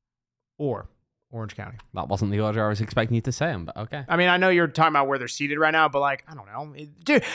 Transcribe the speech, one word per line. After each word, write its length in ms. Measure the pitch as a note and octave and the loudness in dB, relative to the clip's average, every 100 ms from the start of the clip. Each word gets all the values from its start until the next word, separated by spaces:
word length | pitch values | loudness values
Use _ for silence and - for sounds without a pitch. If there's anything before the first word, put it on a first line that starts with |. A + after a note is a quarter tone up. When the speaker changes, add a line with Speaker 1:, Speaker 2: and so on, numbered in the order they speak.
| _ _ _ _ _ - | _ _ _ _ _ -6
Speaker 1:
or 300 | D3 G2+ - _ _ _ _ | -4 -4 -10 _ _ _ _
Orange 260 | A#2 G#2 - | -12 -12 -12
County. 200 | G2+ A#2 - | -14 -16 -12
Speaker 2:
That 140 | F#2+ D2 | -8 -4
wasn't 220 | G2+ G#2 | -2 0
the 80 | G#2 | 0
order 240 | G#2+ A2 | 0 0
I 40 | G#2+ | 0
was 120 | G#2 | 0
expecting 360 | G#2+ B2 A2+ A#2 | -2 -2 0 0
you 40 | |
to 100 | C3 | -2
say 180 | - E3 | -4 -4
'em, 140 | G#2 | -4
but 120 | E2 - | -10 -12
okay. 280 | A2 C#3+ C3 | -10 -12 -2
Speaker 1:
I 80 | E3+ | 2
mean, 120 | F3+ | 4
I 80 | F3+ | 4
know 120 | F#3 | 4
you're 200 | F3 D#3+ | 4 2
talking 240 | D#3 D#3+ | 2 4
about 160 | D3 C#3 | 4 2
where 100 | C3+ | 0
they're 80 | A#2+ | -4
seated 300 | - C#3+ D3 | -6 -4 0
right 140 | D#3 | 2
now, 160 | D#3+ D3+ | 4 2
but, 120 | C#3 | 2
like, 240 | C#3 C3+ - | -2 -2 -10
I 60 | |
don't 120 | D3 G2 | -20 -16
know. 260 | A#2 D3+ | -14 -14
It, 300 | C#3 D3+ - | -16 -20 -10
dude, 200 | - C#4+ - | 2 2 2